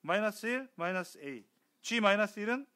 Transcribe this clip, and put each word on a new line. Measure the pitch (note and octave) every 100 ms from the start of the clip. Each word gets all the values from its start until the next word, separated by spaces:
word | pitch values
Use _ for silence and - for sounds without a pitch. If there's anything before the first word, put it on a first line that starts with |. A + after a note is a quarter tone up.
마이너스 | - F#3+ G#3+ G#3 A3+
일, | B3 C4 -
마이너스 | E3+ F#3 F3 -
A. | C#3+ B2+ G2 _ _ _
G | - A#3
마이너스 | G#3 G3+ G#3 G#3
일은 | G#3 B3 C#4